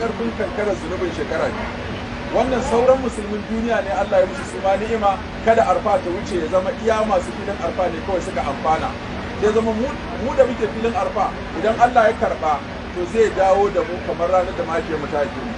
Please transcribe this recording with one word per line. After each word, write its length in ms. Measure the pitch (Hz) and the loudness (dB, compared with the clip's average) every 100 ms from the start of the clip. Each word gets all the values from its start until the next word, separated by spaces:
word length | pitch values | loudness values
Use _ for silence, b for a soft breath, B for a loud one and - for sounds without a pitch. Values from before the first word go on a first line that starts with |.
ƙarfin 280 | 226 - 233 | -4 -4 -6
kankarar 400 | 214 196 - 208 190 | -4 -4 -2 -2 -2
zunubin 320 | - 185 180 | -4 -4 -4
shekara 320 | 151 139 160 143 | -4 -4 -2 -2
biyu. 240 | 113 113 - - - - - - | -2 -6 -8 -8 -8 -8 -8 -2
Wannan 280 | 180 254 247 190 | 0 2 0 2
sauran 320 | 233 254 262 247 | 4 6 6 2
musulmin 380 | - 202 208 185 | -4 -4 -6 -4
duniya 400 | 226 233 214 185 | -4 0 0 0
ne 60 | |
Allah 240 | 196 208 196 | -2 2 4
ya 80 | 180 | 2
musu 160 | - - | 0 -8
su 80 | 185 190 | -4 0
ma 80 | |
ni'ima, 400 | 196 220 226 202 190 - - 226 | 0 0 2 2 0 -4 -2 4
kada 160 | 226 190 | 4 4
Arfa 320 | 180 208 196 | 2 2 2
ta 80 | 165 | 0
wuce 320 | 185 - 180 | -4 -2 -2
ya 80 | 156 | 0
zama 240 | 185 190 - | 0 0 -2
iya 240 | 220 220 220 | 0 2 2
masu 240 | 269 - - | 2 0 -4
filin 160 | 196 202 | -6 -4
Arfa 240 | 170 - 180 | -4 -2 -2
ne 80 | 160 | -2
kawai 200 | - 185 185 | -2 -2 -2
suka 160 | 180 | -2
amfana. 480 | 151 127 160 160 131 - - - - - 208 | -4 -2 0 0 0 -6 -8 -8 -8 0 2
Ya 80 | |
zama 160 | 220 220 | 4 2
mu, 160 | 220 269 269 - - 226 | 0 -2 -4 -6 -6 -2
mu 80 | |
da 80 | 302 | 4
muke 240 | 254 240 214 | 4 4 -2
filin 300 | 214 226 196 | -2 -2 0
Arfa, 320 | 185 208 156 - - 160 | -2 0 -2 -2 -6 -2
idan 160 | 208 233 | -2 4
Allah 320 | 240 240 214 | 4 6 4
ya 40 | - | 4
karɓa, 400 | 208 143 156 143 - - - 175 | -2 0 0 0 -2 -10 -8 -6
to 80 | 175 | -2
zai 160 | 220 214 165 | 4 4 4
dawo 320 | 190 196 202 | 4 6 4
da 120 | 175 | 2
mu 120 | 160 175 143 | -2 -4 -4
kamar 200 | 156 175 | -2 2
ranar 160 | 185 180 | 4 2
da 140 | 175 165 | -2 -2
mahaifiyarmu 400 | 165 160 156 139 | -2 -2 -4 -2
ta 80 | 147 | -2
haife 160 | 135 131 | -2 -4
mu. 160 | 120 | -8